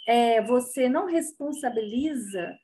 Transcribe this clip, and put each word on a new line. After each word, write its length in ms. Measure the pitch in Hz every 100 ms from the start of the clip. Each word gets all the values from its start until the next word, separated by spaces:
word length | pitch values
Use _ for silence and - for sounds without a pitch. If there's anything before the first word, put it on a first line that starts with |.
| -
é, 340 | 240 233 226
você 480 | 214 247 247 269 254
não 180 | 302 381
responsabiliza, 1500 | 330 311 - 285 269 247 220 208 240 311 262 202 190 170 175